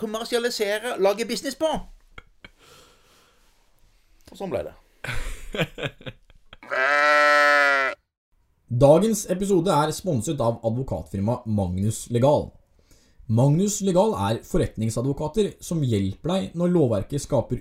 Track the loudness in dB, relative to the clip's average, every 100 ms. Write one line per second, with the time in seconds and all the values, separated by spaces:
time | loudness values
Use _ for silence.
0 | -8 -8 -4 -4 -4 -4 -4 -4 -6 0
1 | 0 0 -4 -6 -6 -4 -4 -4 -8 -18
2 | _ -20 -20 _ -20 _ _ -20 _ _
3 | _ _ _ _ _ _ _ _ _ _
4 | _ _ -20 -12 -8 -6 -8 -14 _ _
5 | -8 -6 -6 -8 -8 -6 -6 -6 -12 -12
6 | -18 -20 _ -20 _ -20 -8 -2 2 4
7 | 4 6 6 6 6 4 4 2 0 -6
8 | _ _ _ _ _ _ _ 4 6 6
9 | 4 -2 -4 -4 0 2 2 2 0 -2
10 | -2 -2 -2 -2 -2 -2 -2 -4 -4 -8
11 | -6 -4 -2 -4 -2 -2 -2 -2 -2 -4
12 | -4 0 2 2 -2 -12 _ _ _ _
13 | _ -16 -2 2 4 4 0 -2 0 2
14 | 2 0 -2 -4 -2 -2 -2 -2 -4 -2
15 | -4 -4 -4 -2 -2 -4 -6 -2 0 0
16 | 0 -4 -4 -4 -4 -2 0 4 2 0
17 | -2 -8 -2 -2 -2 -6